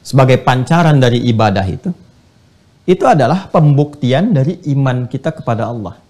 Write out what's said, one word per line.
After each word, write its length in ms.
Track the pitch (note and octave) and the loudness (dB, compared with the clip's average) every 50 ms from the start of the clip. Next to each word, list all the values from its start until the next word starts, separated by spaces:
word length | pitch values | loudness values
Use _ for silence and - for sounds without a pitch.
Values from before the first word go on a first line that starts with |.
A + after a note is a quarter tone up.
Sebagai 400 | _ - - C#3 C3 B2+ C3 - | _ -2 2 2 4 4 2 2
pancaran 560 | - - B2+ B2+ B2+ - D#3+ E3+ E3+ D#3+ D3+ | 2 0 -2 -2 0 0 2 2 4 4 4
dari 320 | C#3 B2+ A#2+ A#2 A#2+ A#2 A#2+ | 4 4 2 2 0 0 0
ibadah 340 | A2+ A2 A2+ G#2+ G2 G2+ F#2+ F#2+ | 0 2 2 0 0 0 -2 -4
itu, 240 | - C#3 - F3+ F3 - - _ _ _ _ _ _ _ _ _ _ _ _ _ _ _ _ - | -6 -6 -8 -8 -10 -10 -12 _ _ _ _ _ _ _ _ _ _ _ _ _ _ _ _ 0
itu 160 | F#3 - G4 | 0 2 2
adalah 480 | C4 A#3 D#3 B2+ A2+ D#3 F#3+ - - - | 2 2 2 2 0 0 -2 -4 -2 0
pembuktian 800 | F#3 D#3 D3 C#3+ C#3 D3 D3 - - - A#2+ B2 C#3 F#3 B3 G#3+ | 2 2 4 2 2 0 -2 -4 -6 -2 -2 0 0 0 0 0
dari 240 | C3+ C3+ D3 F#3 E3 - D3 C#3+ | 0 0 -2 -4 -6 -6 -4 -2
iman 320 | C#3+ C#3 C3+ B2 B2+ B2 | -2 0 -2 -2 -4 -6
kita 240 | A#2 - D3 - D#3 | -6 -8 -6 -6 -6
kepada 400 | D#3+ - - - A#2 G#2+ A2+ G#2+ | -8 -6 -6 -6 -4 -4 -4 -6
Allah. 320 | A#2+ A#2 G#2 F2+ - - _ _ | -8 -10 -10 -12 -14 -16 _ _